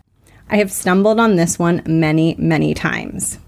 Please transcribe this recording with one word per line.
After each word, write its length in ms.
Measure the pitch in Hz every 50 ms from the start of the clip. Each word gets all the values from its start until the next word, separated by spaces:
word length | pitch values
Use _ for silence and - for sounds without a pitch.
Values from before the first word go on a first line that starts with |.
| _ _ _ _ _ _ - - - -
I 80 | 214 208
have 120 | 208 196
stumbled 520 | - - - 190 180 190 202 220 220 220
on 160 | 226 220 202 170
this 200 | 170 165 - -
one 240 | 175 170 180 - - -
many, 480 | 160 160 160 151 151 160 160 165 - -
many 360 | - 165 160 156 156 151 151
times. 680 | - - 160 - - - - - 196 - - - - -